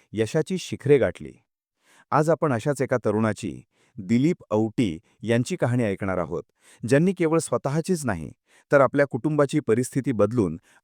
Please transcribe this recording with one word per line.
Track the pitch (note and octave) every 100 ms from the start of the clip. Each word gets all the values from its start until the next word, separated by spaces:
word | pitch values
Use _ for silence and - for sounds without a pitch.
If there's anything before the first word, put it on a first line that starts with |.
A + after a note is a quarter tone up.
| _
यशाची | G2+ A2 D#3+ D#3 F#3
शिखरे | - G#2+ C3 C#3+
गाठली. | G2+ - D2 B1+ _ _ _ _ _ _ _
आज | C3 D#3
आपण | D#3 D#3+
अशाच | A#2+ D3 C#3+
एका | B2+ B2 A2+
तरुणाची, | G#2 A2 G#2 F#2 B1+ - _ _ -
दिलीप | F#2 A#2 D3 F3 -
औटी | G#2+ A2+ G#2 A2 D#2+ - _
यांची | G#2 A#2 B2 F3+
कहाणी | C3+ B2
ऐकणार | A2+ G2 G2+ F2+
आहोत, | E2 E2 - _ _ - A#2
ज्यांनी | C#3 F3
केवळ | F#3 D#3+ D#3+
स्वतःचीच | - A#2+ - D3+ D#3+ F3+ C3+
नाही, | F2+ C#2+ - _ _ _
तर | C#3+
आपल्या | B2+ C#3 C#3+
कुटुंबाची | B2 D#3 D3+ C#3+ D#3
परिस्थिती | - A2 B2+ C#3+ C3
बदलून | A#2 G#2 A#2+ F#2 D#2+ - _